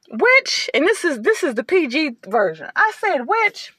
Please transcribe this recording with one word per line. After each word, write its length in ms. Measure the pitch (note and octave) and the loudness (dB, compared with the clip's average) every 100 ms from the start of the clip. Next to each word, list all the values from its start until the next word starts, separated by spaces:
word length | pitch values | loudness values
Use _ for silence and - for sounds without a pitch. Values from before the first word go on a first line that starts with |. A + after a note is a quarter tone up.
| _ | _
Which, 580 | A3 G#4+ C5 C5+ - - | 0 4 4 2 -6 -2
and 100 | - | 0
this 200 | D#4+ G#4+ | 0 0
is, 160 | F4 C4 | -2 -2
this 220 | A3+ A4 | 0 0
is 120 | E4 | 0
the 80 | A3+ | -2
P 240 | A#3+ F#4 D#4 | 0 0 2
G 300 | B3 D#4 A#3 - | 0 -2 -6 -4
version. 420 | A3 F#3 D#3+ D3 | 0 0 -2 -10
I 180 | - A4 G#4+ | 0 0 0
said, 220 | G#4+ D#4+ B3 | -2 -2 0
Which 460 | G#4+ G#4+ - - | 0 0 -2 -20